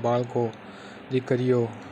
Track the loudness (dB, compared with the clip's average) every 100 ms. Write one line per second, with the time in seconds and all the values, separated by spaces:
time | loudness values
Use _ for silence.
0 | 2 2 2 0 0 -2 -14 -16 -16 -16
1 | -2 -2 2 2 4 4 2 -2 -14